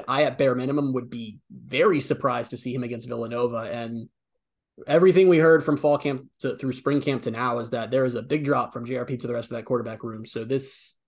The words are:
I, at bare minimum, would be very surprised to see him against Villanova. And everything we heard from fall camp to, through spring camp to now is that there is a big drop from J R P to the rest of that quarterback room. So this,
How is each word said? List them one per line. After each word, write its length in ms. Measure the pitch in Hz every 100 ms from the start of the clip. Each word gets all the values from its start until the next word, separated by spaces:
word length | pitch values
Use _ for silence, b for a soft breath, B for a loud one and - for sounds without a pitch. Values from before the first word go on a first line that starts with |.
| -
I, 160 | 135
at 160 | 147 127
bare 160 | 139 123
minimum, 380 | 131 147 139
would 180 | 127 117
be 260 | 117 110 104 _
very 500 | - 117 127 208 156
surprised 480 | 131 135 135 120 117
to 80 | 117
see 160 | 131
him 100 | 120
against 240 | 120 117 123
Villanova. 500 | 117 113 120 123 117
And 520 | 113 120 113 117 113 _ _ _ _ _ _ - -
everything 400 | 156 185 180 185
we 100 | 170
heard 260 | 160 160
from 140 | 147 147
fall 220 | 151 143
camp 260 | 143 131 - _
to, 180 | 135 101
through 140 | 131
spring 280 | 123 - 143
camp 240 | 143 127
to 80 | 123
now 280 | 113 123 120
is 100 | 117
that 200 | 120 110
there 140 | 127 131
is 100 | 120
a 80 |
big 200 | 113 151
drop 300 | 143 131 117
from 120 | 123 117
J 100 | 127
R 100 | 120
P 120 | 127
to 100 | 117
the 80 | 120
rest 160 | 113
of 60 | 117
that 80 | 110
quarterback 380 | 123 113 110
room. 220 | 117 110 113
So 200 | 117 113
this, 480 | 135 135 - - -